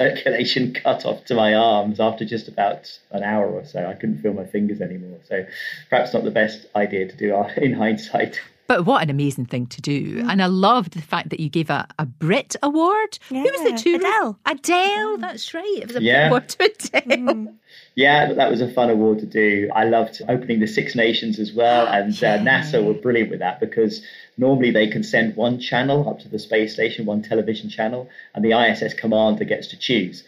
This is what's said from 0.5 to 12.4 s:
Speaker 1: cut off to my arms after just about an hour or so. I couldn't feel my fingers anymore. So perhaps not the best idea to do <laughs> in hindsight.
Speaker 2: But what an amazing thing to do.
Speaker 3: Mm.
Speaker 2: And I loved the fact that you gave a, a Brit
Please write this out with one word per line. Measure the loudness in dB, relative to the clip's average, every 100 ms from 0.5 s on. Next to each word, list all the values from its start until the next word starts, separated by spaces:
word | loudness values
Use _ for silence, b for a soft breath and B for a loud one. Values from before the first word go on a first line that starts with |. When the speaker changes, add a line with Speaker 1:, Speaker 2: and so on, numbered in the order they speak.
| 0 -2
Speaker 1:
cut | -2 -2 0
off | -2 -6
to | -2
my | 2 4
arms | 4 4 4 0 0
after | 0 0
just | -6 -6 -6
about | -2 -2 -2 -12 -20 -10
an | -6
hour | -2 0 0
or | -4
so. | -8 -8
I | -6
couldn't | -6 -4 -2
feel | -2
my | -4
fingers | -4 -2 -2 -2
anymore. | -6 -8 -14 -18 -8
So | -6 -6 B B B -2
perhaps | -2 0
not | -2
the | -2
best | 0 -2 -4 -6
idea | -4 -2 -2 -6
to |
do | -4 -2
<laughs> | 0 -2 -2
in | -2
hindsight. | 0 -2 -2 -4 -4 -4 -6 -16 _
Speaker 2:
But | 0 2
what | 4 2
an | 2
amazing | 0 -2 -2 -6
thing | -6 -6
to | -8
do. | -4 -4 -4 -4
Speaker 3:
Mm. | 0
Speaker 2:
And | 2
I |
loved | 2 4 4 4 0
the | -10
fact | -6 -6 -4
that | -6
you | -2
gave | -2 0
a, | -2 -4 -8
a |
Brit | -8 -4 0 0